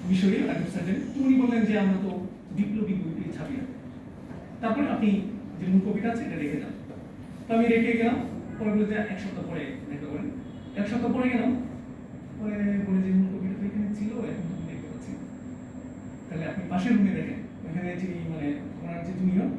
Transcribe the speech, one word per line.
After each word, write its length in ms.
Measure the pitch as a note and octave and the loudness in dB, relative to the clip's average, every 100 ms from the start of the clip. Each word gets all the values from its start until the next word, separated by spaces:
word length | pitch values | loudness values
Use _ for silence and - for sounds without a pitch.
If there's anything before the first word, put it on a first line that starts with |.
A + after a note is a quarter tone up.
| F3+ | 4
"মিশরি?" 380 | F#3 G3 - - | 4 6 4 2
রাকিব 200 | - - | 0 -2
স্যার 180 | F3+ E3 | -2 0
জানেন। 160 | G3 - | 0 -2
তো 100 | C4+ | 2
উনি 180 | C4 B3+ | 6 6
বললেন 240 | A#3+ A3+ G#3 | 6 4 4
যে, 140 | G#3 | 6
"আমরা 180 | F#3+ F#3+ | 6 4
তো 240 | F#3+ E3+ - - - - | 0 -2 -6 -10 -6 0
বিপ্লবী 380 | G3+ G#3+ G3+ | 0 2 0
বই 400 | - - - E3 - | 0 -2 -4 -6 -6
ছাপি 160 | D3+ | -6
না।" 100 | - - - - - - - - - - - | -4 -6 -10 -14 -14 -14 -14 -14 -12 -12 -4
তারপরে, 280 | A3+ C4+ C#4+ | 0 2 2
"আপনি 320 | G#3 G#3 F#3+ - - - E3+ | 4 4 4 0 -6 -10 -4
যে 60 | F3 | 4
মূল 240 | F#3+ G#3 | 4 6
কপিটা 200 | - A#3 | 0 0
আছে, 120 | A#3 | -2
এটা 120 | - D#3 | -4 -4
রেখে 220 | D3 D3 | -2 -4
যান।" 120 | - - - - - - - - - | -6 -10 -12 -14 -14 -14 -14 -12 2
তো 100 | A3+ | 4
আমি 80 | A#3 | 6
রেখে 300 | A3+ A#3 A3+ | 6 6 4
গেলাম। 180 | A#3 B3+ - - - - | 4 2 -2 -6 -8 -2
পরে 120 | G#3+ | 2
বলে 140 | G#3 G3+ | 4 4
যে, 80 | |
"এক 260 | G#3+ - F#3+ | 2 -2 -4
সপ্তাহ 240 | G3 F3 D#3+ | -6 -6 -6
পরে 160 | D#3+ C#3 C3 C#3+ | -6 -6 -8 -8
দেখা 160 | C#3+ - | -8 -6
করেন।" 240 | - - - - - - - | -4 -4 -6 -10 -12 -8 -4
এক 140 | G3+ | 0
সপ্তাহ 240 | A#3+ A#3 | 2 2
পরে 160 | B3+ B3 | 4 4
গেলাম, 260 | A#3 A#3+ - - - - - - - - - | 4 4 2 -2 -8 -12 -14 -12 -12 -12 -6
পরে 120 | G#3+ G#3 G3+ G3+ G3 | -2 0 2 2 4
বলে 140 | F#3+ | 2
যে, 120 | F#3+ | 6
"মূল 240 | F#3+ F#3+ - | 6 4 2
কপিটা 160 | F#3+ - | -4 -2
তো 60 | G3+ | -2
এখানে 300 | G#3 G#3 - | 0 -2 0
ছিল, 120 | G#3 | -2
এখন 360 | - - - E3 | -2 -4 -4 -4
তো 60 | - | -4
আমি 120 | - | -6
দেখতে 200 | - D3 | -8 -8
পাচ্ছি 240 | - - | -10 -8
না।" 60 | - - - - - - - - - - - - | -8 -10 -10 -12 -10 -12 -12 -12 -12 -12 -12 -8
"তাহলে 160 | D#3+ - | -6 -4
আপনি 180 | G3 E3+ | -4 0
পাশের 280 | F#3 A#3+ G3+ | 0 4 6
রুমে 140 | F#3+ | 6
দেখেন, 580 | D#3+ - - - - E3 | 2 -2 -6 -8 -10 -6
ওখানে 260 | E3 F3+ F3 | -4 -4 -4
যিনি, 340 | F#3 E3+ E3 | -4 -4 -4
মানে 180 | D#3+ D3 C#3+ - - | -2 -2 -2 -6 -8
ওনার 240 | E3+ E3+ E3+ | -8 -6 -6
যে 60 | F#3 | 2
জুনিয়র 260 | F#3 F#3 B3+ | 4 4 2